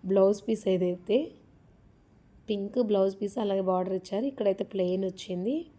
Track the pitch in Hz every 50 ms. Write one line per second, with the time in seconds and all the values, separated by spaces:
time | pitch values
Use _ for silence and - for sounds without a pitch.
0 | - 185 196 196 190 196 208 202 - - 220 214 - 190 190 180 180 180 180 175
1 | - - 202 262 320 - - - - - - _ - - - _ - - _ _
2 | _ _ _ - _ - - - - - 214 202 196 202 - 247 240 208 208 196
3 | 190 196 196 196 214 202 - 247 214 202 196 196 185 185 185 180 185 190 190 185
4 | 185 - 196 202 254 277 269 - 214 202 190 - 202 - - 196 180 180 185 190
5 | 196 185 185 - - - 185 180 185 226 285 330 339 - -